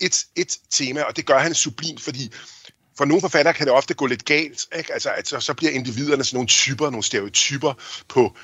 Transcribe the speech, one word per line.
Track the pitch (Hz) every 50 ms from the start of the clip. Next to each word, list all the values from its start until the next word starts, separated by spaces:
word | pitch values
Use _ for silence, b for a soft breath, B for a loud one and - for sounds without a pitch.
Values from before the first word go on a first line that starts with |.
et, | 185 180 - - - - _
et | 214 214 - - - _ _
tema, | - - 143 127 127 151
og | 113 113 -
det | - -
gør | - 139 131
han | 147 170 156
sublimt, | - - 156 113 - 160 165 147 -
fordi | - 156 131 127 131 110 B B B B B B B B B _ _ _ _
for | - 143
nogle | 143 156 190
forfattere | 180 170 - 156 147 165 160
kan | - 151
det | 139 123
ofte | 135 139 - 175
gå | - 143
lidt | 127 123 107 -
galt, | - 151 151 160 143 120 - - - -
ikke? | 160 156 - -
Altså, | 117 - 110
at | 104 107 -
så, | - 131 123
så | - - 143
bliver | - 156 156
individerne | 139 131 120 127 110 123 143 147 147 135 131
sådan | - 127
nogle | 123 123
typer, | 110 - 110 - - 135 117 151 147
nogle | 127 110 101
stereotyper | - - 107 98 104 - - - - 139 135 156 151 131 B B B B B B -
på, | - 131 120 - B B